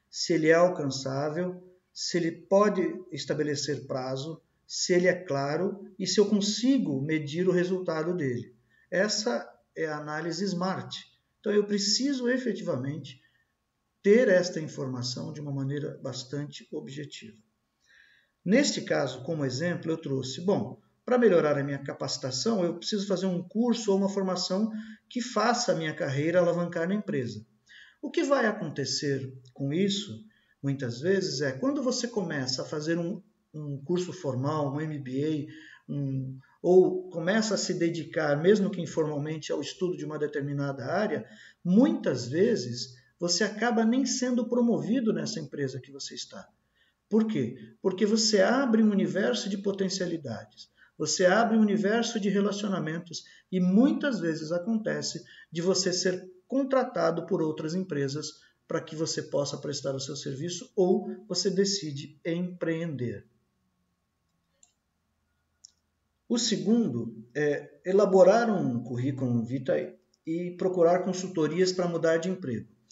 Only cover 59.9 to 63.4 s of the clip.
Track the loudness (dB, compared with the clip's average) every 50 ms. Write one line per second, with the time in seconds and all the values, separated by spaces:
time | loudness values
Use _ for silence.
59.9 | -4 -4 -6 -8 -10 -8 -8 -8 -6 -6 -6 -6 -8 -8 -12 -4 _ 2 4 4
60.9 | 4 2 0 -4 -10 -12 -10 -4 -4 0 0 2 2 2 2 2 0 -2 -4 -6
61.9 | -8 -8 -10 -12 -14 _ -4 -4 -2 -2 -2 -4 -6 -4 -2 -2 -2 -2 -4 -6
62.9 | -4 -4 -4 -4 -6 -8 -12 _ _ _